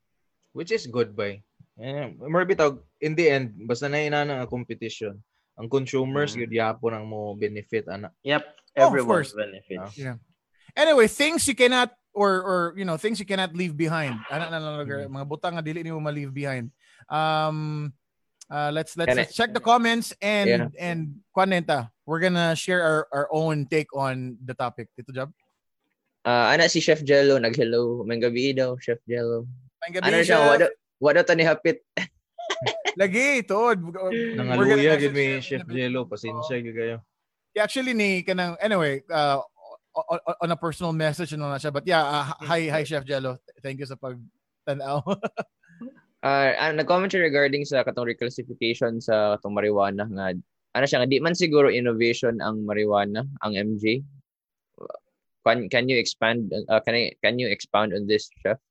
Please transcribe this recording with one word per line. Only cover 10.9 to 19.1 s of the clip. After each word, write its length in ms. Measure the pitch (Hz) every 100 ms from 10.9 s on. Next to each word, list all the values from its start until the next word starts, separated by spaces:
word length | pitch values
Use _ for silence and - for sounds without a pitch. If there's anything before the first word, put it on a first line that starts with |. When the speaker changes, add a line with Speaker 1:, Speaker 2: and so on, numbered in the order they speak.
| 285 220
Speaker 3:
things 320 | - 294 330 -
you 80 |
cannot, 360 | 247 247 254 240 _ _
or, 160 | 208 202 185
or, 160 | 190 185 170 180
you 80 | 185
know, 80 |
things 240 | 160 214 208
you 80 | 196
cannot 240 | 190 185
leave 240 | 170 180
behind. 400 | 151 160 165 143 113 110
Ana 160 | 143 165
na 120 | 165
lang 200 | 156 151
lugar, 240 | 143 139
Speaker 1:
Mm. 80 | 139 135
Speaker 3:
mga 60 | 143
butang 260 | 147 180 170
nga 40 |
dili 200 | 156 165
nimo 160 | 165 160
ma-leave 320 | 151 147 139
behind. 400 | 135 143 127 120 _ _ _ _
Um, 800 | 151 156 156 156 156 151 151 147 - _ _ _ _ -
uh, 240 | 143 147
let's, 240 | 151 160
let's, 160 | 165 170